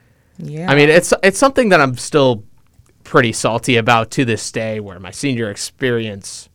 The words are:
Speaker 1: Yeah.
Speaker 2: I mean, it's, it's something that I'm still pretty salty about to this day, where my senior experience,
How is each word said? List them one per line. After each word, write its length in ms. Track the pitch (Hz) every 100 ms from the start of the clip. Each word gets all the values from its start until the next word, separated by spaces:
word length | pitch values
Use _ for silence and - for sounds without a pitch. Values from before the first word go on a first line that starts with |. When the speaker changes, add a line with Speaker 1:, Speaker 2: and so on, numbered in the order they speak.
| _ _ _ -
Speaker 1:
Yeah. 320 | 156 151 165
Speaker 2:
I 60 | 143
mean, 140 | 147
it's, 240 | 170 - -
it's 160 | 190 190
something 300 | 269 269 226
that 120 | 170
I'm 160 | 135 123
still 460 | - 151 135 110 104 _ _ _ _ _
pretty 300 | - 147 117
salty 440 | - 123 117 - 117
about 340 | 113 117 110
to 140 | - 120
this 260 | 107 -
day, 280 | 120 110 110
where 200 | 101 90
my 100 | 92
senior 400 | - 139 120 110
experience, 1000 | 104 - - 131 117 110 101 - - -